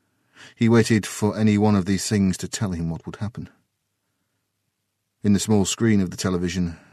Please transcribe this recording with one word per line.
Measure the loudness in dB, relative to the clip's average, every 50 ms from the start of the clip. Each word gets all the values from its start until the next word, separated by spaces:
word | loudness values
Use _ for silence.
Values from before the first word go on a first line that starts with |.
| _ _ _ _ _ _ _ -20 -20 -16 -4
He | 0 2 4
waited | 4 4 4 4 2 0 0
for | -2 -6 -4 -4 -2 0
any | 0 2 2 4 4
one | 4 4 2
of | 2 2
these | 0 -2 -2 -2 -2
things | 0 0 2 0 0 -4
to | -8 -10
tell | -8 -6 -6 -6
him | -4 -6 -6 -6
what | -8 -8 -10
would | -14 -12
happen. | -10 -10 -10 -10 -12 -14 -16 _ _ _ _ _ _ _ _ _ _ _ _ _ _ _ _ _ _ _ _ _ _ _ _ _ _ _ _ _ _ _ _ _ _
In | 0 0
the | 2 2
small | 2 2 2 2 2
screen | 0 -2 0 2 2 2 2
of | 0 -2
the | -4
television, | -4 -4 -2 -2 -2 -2 -4 -2 -4 -4 -4 -6 -10 -18 _